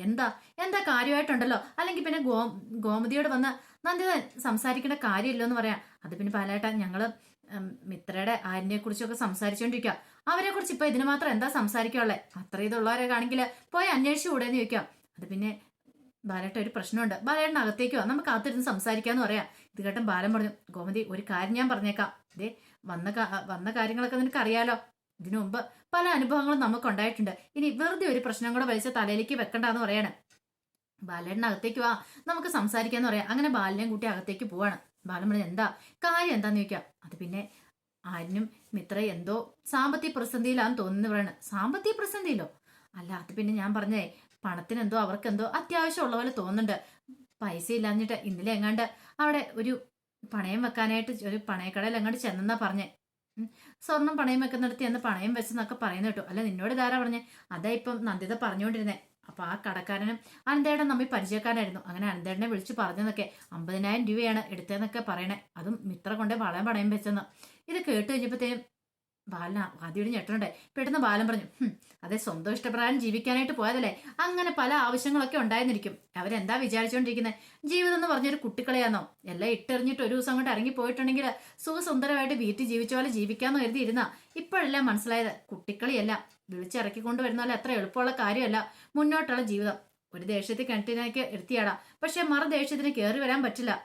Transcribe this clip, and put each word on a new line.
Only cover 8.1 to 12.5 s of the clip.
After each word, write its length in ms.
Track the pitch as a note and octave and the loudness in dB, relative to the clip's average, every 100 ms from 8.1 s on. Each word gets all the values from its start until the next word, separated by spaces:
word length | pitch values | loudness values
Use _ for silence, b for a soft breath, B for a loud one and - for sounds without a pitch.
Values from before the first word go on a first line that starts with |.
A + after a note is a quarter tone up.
| F#3 G3+ A#3+ | -2 0 0
ആരിനെ 340 | F#3 F#3 F#3+ G#3 | 0 -2 0 -2
കുറിച്ചൊക്കെ 360 | A3 G#3 A3+ | -2 -4 -4
സംസാരിച്ചോണ്ടിരിക്കുക. 800 | A#3 G#3+ F#3 G#3 G#3 A#3 A#3 A3 - B B - | -2 -2 0 -2 0 0 0 0 -2 B B 0
അവരെ 220 | F4 G4 | 2 2
കുറിച്ച് 220 | G4 - | 0 -2
ഇപ്പൊ 140 | B3+ D4+ | 0 2
ഇതിന് 180 | B3 | 4
മാത്രം 260 | C4+ C#4+ C#4+ | 2 2 2
എന്താ 180 | A3 C4 | 2 2
സംസാരിക്കാനുള്ളേ? 680 | C#4 G#3+ A#3 A3+ B3 A3+ - - F#3 | 2 2 2 0 2 2 0 -4 -14
അത്ര 240 | F#3+ | -8